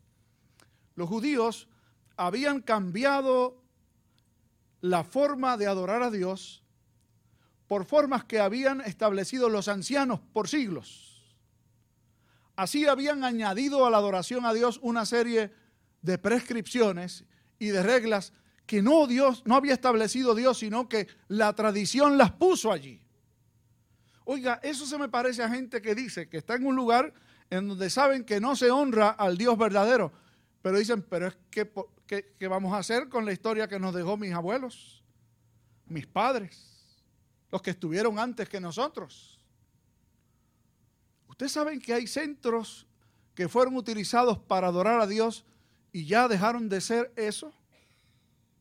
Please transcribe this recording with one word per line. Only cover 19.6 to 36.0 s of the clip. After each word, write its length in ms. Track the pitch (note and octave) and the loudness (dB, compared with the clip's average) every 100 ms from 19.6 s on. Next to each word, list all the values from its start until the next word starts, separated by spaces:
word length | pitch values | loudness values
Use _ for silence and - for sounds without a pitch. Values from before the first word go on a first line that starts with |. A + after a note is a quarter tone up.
| C#4 | 4
establecido 600 | B3+ C4 A3+ A3 B3 B3+ A3 | 2 4 2 2 0 2 2
Dios, 240 | B3+ B3 | 2 0
sino 280 | A3 A3 B3 | -2 -4 -2
que 180 | A3+ F#3+ - _ | -4 -4 -10 _
la 260 | G#3 G#3+ | 2 2
tradición 640 | G#3 G#3+ G3+ G3 B3 C#4+ C#4 | 2 0 0 0 4 4 8
las 140 | A3+ | 6
puso 400 | - F4+ F4+ A3 | 6 4 4 0
allí. 300 | F3+ C#3 A2+ _ _ _ _ _ _ _ _ _ _ _ _ - | -2 -6 -20 _ _ _ _ _ _ _ _ _ _ _ _ -6
Oiga, 340 | C4+ B3 A#3+ | -4 -2 -2
eso 220 | C4+ C#4+ C#4+ | -4 -6 -6
se 120 | D4 | -6
me 120 | C#4 | -4
parece 340 | A#3+ B3+ A#3+ | -2 -2 -2
a 60 | A#3 | -2
gente 320 | A#3+ B3+ A#3+ | -4 -6 -6
que 140 | G#3+ G#3+ | -4 -4
dice 320 | B3+ F3 D#3+ | -4 -8 -10
que 80 | D#3+ | -10
está 180 | - A#3+ | -6 -2
en 100 | C4+ | 0
un 100 | C4 | 0
lugar 380 | A#3+ A#3 D4 - _ _ _ | 4 4 2 -4 _ _ _
en 180 | F#3 G3+ | -6 -6
donde 220 | F#3+ F#3 | -4 -4
saben 340 | B3+ C#4 C4+ | 2 2 2
que 160 | A#3 G#3 | 0 -2
no 160 | A#3 C#4 | 0 2
se 160 | B3 | 4
honra 380 | B3+ C#4+ A3+ G#3+ | 4 2 4 4
al 280 | A3 G3 F3+ | 4 0 2
Dios 200 | A#3+ A3+ | 2 2
verdadero, 540 | A3+ G3+ G#3 B3 F3 - _ _ _ _ | 2 4 4 4 2 -4 _ _ _ _
pero 180 | F#3 F#3+ | -2 0
dicen, 240 | G#3+ A#3 | 0 -2
"Pero 240 | - F3 F3+ | -4 -4 -4
es 100 | - _ | -8 _
que, 140 | - G#3 | -6 -6
po-, 280 | G3+ F#3 _ - | -8 -12 _ -10
¿qué, 280 | G3+ G3+ _ | -10 -10 _
qué 80 | F#3+ | -4
vamos 260 | F#3+ F#3+ | -2 -2
a 60 | G3+ | -4
hacer 280 | F3+ A#3 C4+ | -2 -2 -2
con 160 | B3 | -4
la 100 | G#3+ | -4
historia 340 | F#3 A3 A3 A3 | -4 -2 -2 -4
que 120 | G3 | -4
nos 140 | F#3+ | -4
dejó 240 | F3+ E3+ G#3 | -4 -4 -4
mis 160 | G#3 | -4
abuelos, 680 | F3 E3+ A#3+ B3+ - - - _ _ _ _ _ _ _ _ _ | -6 -4 -4 -6 -12 -20 -20 _ _ _ _ _ _ _ _ _
mis 220 | D#3+ | -14